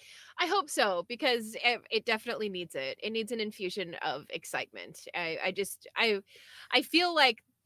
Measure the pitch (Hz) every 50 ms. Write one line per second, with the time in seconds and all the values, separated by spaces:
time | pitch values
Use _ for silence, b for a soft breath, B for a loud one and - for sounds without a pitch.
0 | B B B B B B B - 349 330 370 403 359 302 - 311 247 208 185 175
1 | 175 - 240 226 302 262 247 240 220 220 220 196 - 240 240 220 - - - 220
2 | - - 226 214 - 240 220 - 220 208 190 180 175 170 - 147 135 135 123 -
3 | - 214 226 226 226 214 247 226 214 214 214 - 202 180 - 208 185 170 160 -
4 | - 151 135 139 143 - - 170 - - - 135 131 - - 101 87 104 - -
5 | - - - 175 175 165 160 - - 185 190 190 196 - - - - - _ -
6 | 220 226 208 196 202 B B B B B B B B B - 247 - - - 320
7 | 359 349 339 311 277 254 233 - _ _ _ _ _